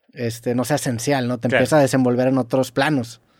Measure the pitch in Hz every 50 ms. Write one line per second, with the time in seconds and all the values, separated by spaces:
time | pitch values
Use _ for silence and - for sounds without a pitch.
0 | _ _ - 147 120 113 117 - - 123 120 127 123 - 151 131 - 143 120 113
1 | - 143 143 131 123 120 123 120 - 123 131 123 127 123 156 151 139 127 143 131
2 | 127 123 123 123 127 131 135 131 123 120 135 131 127 - - 139 135 156 151 131
3 | 113 117 - - _ _ _ _